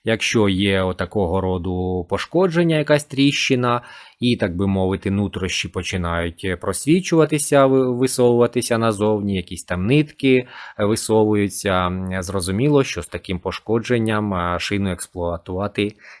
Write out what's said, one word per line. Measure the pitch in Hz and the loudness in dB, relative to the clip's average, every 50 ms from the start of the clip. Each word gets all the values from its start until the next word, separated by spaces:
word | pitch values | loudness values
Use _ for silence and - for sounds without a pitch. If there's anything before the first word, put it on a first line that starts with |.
| - | -4
Якщо | 113 113 107 - - - 117 107 101 | -2 -2 -2 -2 0 2 2 2 2
є | 95 92 101 101 98 95 95 | 2 2 2 2 2 0 0
отакого | 92 90 - 95 90 - 107 95 82 90 95 | -2 -2 -4 -6 -4 -2 -2 -2 0 -2 -2
роду | 92 92 92 90 85 92 90 90 92 92 92 90 87 - | -2 -2 -2 -2 -4 -4 -4 -4 -2 -2 -4 -4 -4 -4
пошкодження, | 98 98 - - - 170 190 185 160 170 175 165 160 | -4 -4 -4 -2 0 2 2 2 2 2 2 2 2
якась | 156 147 - 151 147 - | 0 2 2 2 2 0
тріщина, | - - 131 139 143 139 - - - 135 123 123 123 120 120 - - - - - - - _ | -2 0 2 2 2 2 2 0 0 2 2 2 2 0 -2 -2 -8 -16 -20 -20 -20 -10 _
і, | 117 123 117 | 0 0 0
так | - 113 95 85 | 2 0 -2 0
би | 87 98 | 0 0
мовити, | 98 95 95 95 92 98 95 - 101 | 0 2 2 2 0 0 -2 -2 -2
нутрощі | 98 101 101 95 - 95 95 90 - - - 92 | -2 0 -2 -2 -4 -4 -6 -4 -4 -4 -6 -6
починають | - 95 87 - - 92 87 85 85 85 85 87 85 - - 95 90 85 | -8 -8 -6 -6 -4 -4 -2 -2 -2 -2 -2 -4 -6 -6 -6 -6 -6 -4
просвічуватися, | - 101 92 - - 135 160 190 185 - 170 160 151 147 156 147 - - 143 139 135 | -4 -4 -6 -4 0 2 2 2 2 2 2 2 2 2 2 -2 -2 2 4 4 4
ви-, | 135 135 135 131 127 123 | 4 4 4 2 2 0
висовуватися | 120 131 127 - - 123 120 120 120 120 117 - 131 120 - 120 113 | 0 0 0 2 2 4 4 6 4 4 2 2 -2 -2 0 0 0
назовні, | 113 113 107 98 104 107 107 104 101 101 98 | 2 0 0 2 2 2 2 0 0 -2 -2
якісь | 95 90 - 90 - - | -2 -4 -6 -10 -12 -8
там | - 90 90 92 | -6 -4 -2 0
нитки, | 107 139 151 151 147 - - - 135 131 127 123 - - - - - - - | 2 2 2 2 0 -4 -2 2 4 4 4 2 -2 -8 -18 -18 -14 -6 -2
е, | 107 | 0
висовуються, | 104 110 107 - - 110 110 107 107 104 104 101 98 - - - 98 92 92 90 | 0 0 0 0 2 4 4 4 4 4 2 0 0 -2 -4 -2 0 0 0 0
м, | 90 90 92 92 92 92 95 87 | 0 -2 -4 -4 -4 -4 -4 -4
зрозуміло, | 87 92 98 85 92 95 104 131 151 147 139 131 | -4 -4 -4 -2 -2 0 0 2 2 4 2 2
що | - - 87 82 | 0 -4 -8 -10
з | |
таким | - - 87 - - 92 85 | -10 -10 -12 -8 -6 -8 -6
пошкодженням, | - 92 87 - - - 110 117 113 - 127 117 110 110 110 107 107 104 95 | -4 -6 -8 -6 -4 -2 -2 -2 0 0 0 0 0 0 0 0 -2 -2 -2
е, | 90 87 87 87 85 | -2 -2 -2 -2 -4
шину | - - 101 101 98 95 | -4 -4 -2 -2 -2 -2
експлуатувати | 87 - - - - 90 85 87 85 87 - - 90 92 101 104 - - 104 104 - _ - - - - | -4 -6 -8 -10 -8 -6 -4 -4 -4 -6 -8 -8 -6 -4 -4 -4 -2 -2 -2 -4 -4 _ -18 -20 -20 -18